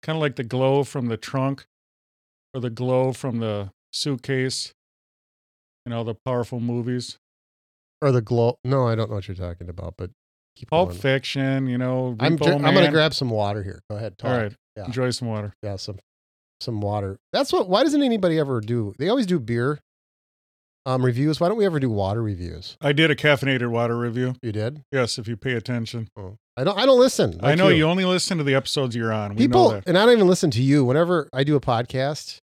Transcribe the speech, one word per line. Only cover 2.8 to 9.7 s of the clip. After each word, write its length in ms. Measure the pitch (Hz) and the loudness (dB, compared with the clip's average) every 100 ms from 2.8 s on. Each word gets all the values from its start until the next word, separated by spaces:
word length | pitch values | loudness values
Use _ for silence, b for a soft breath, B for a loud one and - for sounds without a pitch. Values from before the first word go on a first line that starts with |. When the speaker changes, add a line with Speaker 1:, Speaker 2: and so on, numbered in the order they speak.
| 127 127 131 | 0 2 2
Speaker 1:
from 260 | 127 135 120 | -2 -4 -4
the 320 | 113 104 98 _ _ | -4 -4 -8 _ _
suitcase 840 | - 147 131 - 135 131 127 - _ _ _ _ _ _ _ _ _ _ _ - | -6 -4 -4 -2 -2 -2 -4 -10 _ _ _ _ _ _ _ _ _ _ _ -10
in 60 | |
all 100 | 117 | -6
the 120 | 113 110 - | -6 -6 -4
powerful 340 | 123 113 123 | -2 -2 -4
movies. 580 | 117 120 120 123 120 - _ _ _ _ _ _ _ _ | -4 -4 -2 -4 -6 -16 _ _ _ _ _ _ _ _
Speaker 2:
Or 100 | 143 | 2
the 100 | 127 | 2
glow. 360 | 110 120 117 - | 2 2 2 0
No, 240 | 127 135 123 | -2 0 2
I 60 | 113 | 0
don't 140 | 110 | -2
know 60 | 107 | -6
what 120 | 92 | -8
you're 80 | 92 | -8
talking 340 | 87 87 | -10 -10
about, 260 | 87 | -14